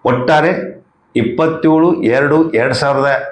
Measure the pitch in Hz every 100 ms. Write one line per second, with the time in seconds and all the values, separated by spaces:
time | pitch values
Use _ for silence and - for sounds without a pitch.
0 | 123 127 127 156 160 185 - - _ _
1 | _ 123 117 123 160 160 160 160 170 160
2 | 110 127 143 151 160 113 127 123 143 135
3 | 139 135 -